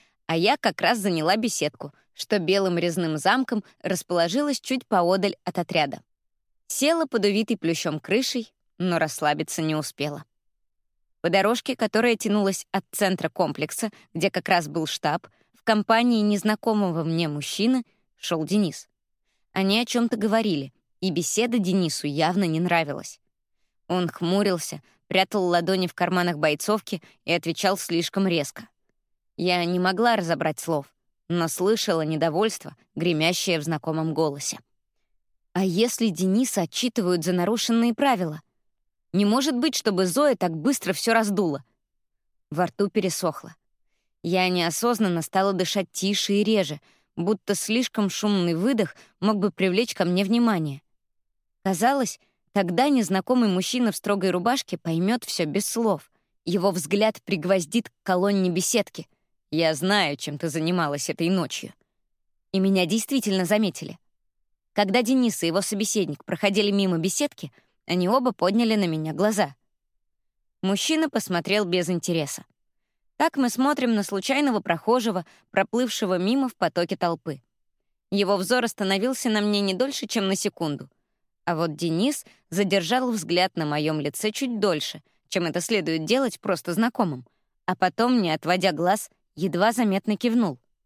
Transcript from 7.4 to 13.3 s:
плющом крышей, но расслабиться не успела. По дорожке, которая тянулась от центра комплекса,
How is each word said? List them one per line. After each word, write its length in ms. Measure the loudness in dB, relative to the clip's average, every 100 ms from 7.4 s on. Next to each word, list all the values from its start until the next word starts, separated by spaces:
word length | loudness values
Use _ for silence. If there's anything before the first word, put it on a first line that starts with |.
| 0 -2
плющом 420 | -2 -2 -2 -4
крышей, 540 | -2 0 0 -4 -8 _ _ -4
но 220 | -2 0
расслабиться 640 | 0 0 0 0 -4 -4
не 140 | -2 -2
успела. 500 | -4 -6 -6 -8 -14 _ _ _ _ _ _ _ _ _
По 80 | 0
дорожке, 460 | 2 4 2 -2 -2
которая 400 | 0 2 2 2
тянулась 520 | 0 2 0 -2 -4
от 140 | -6 -4
центра 380 | -2 0 0
комплекса, 600 | -2